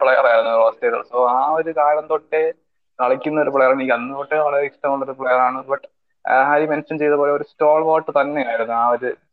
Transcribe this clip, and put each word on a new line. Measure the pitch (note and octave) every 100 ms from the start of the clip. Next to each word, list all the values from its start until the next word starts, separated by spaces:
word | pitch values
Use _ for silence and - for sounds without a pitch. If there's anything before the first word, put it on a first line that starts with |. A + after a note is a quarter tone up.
player | C3 C3 C3
ആയിരുന്നു | A#2 A2+
റോസ് | A2+ A2+ A2
ടെയ്ലർ. | A#2+ A#2
So, | A2 A#2+ B2
ആ | B2+ C#3
ഒരു | D#3+ D#3+ D#3+
കാലം | D3 D3+ D3+
തൊട്ടേ | D#3 D3+ D#3 D#3+ E3+ _ _ _ -
കളിക്കുന്ന | B2+ C3 D3+ D3+
ഒരു | D3
player, | C#3 C3
എനിക്ക് | C3+ C3
അന്ന് | A#2 B2
തൊട്ടേ | C#3 C#3 D3+
വളരെ | D3+ C#3+ C#3+
ഇഷ്ടമുള്ള | - C#3+ C#3
ഒരു | C3+
player | C3+ C3 B2+
ആണ്. | B2+ C3 C3+
But, | C#3 - _ _ _ -
ആ, | B2+
Harry | C#3 D3 D#3
mention | D3+ D3+ D#3+
ചെയ്ത | D3+
പോലെ | D3 C#3+
ഒരു | C#3+ D3
stalwart | - D3+ D#3 D#3+ D#3+ D#3 D3
തന്നെയായിരുന്നു | C#3 D3 B2+ A2+ A2+
ആ | A#2 A#2+
ഒരു | A#2+ B2 - _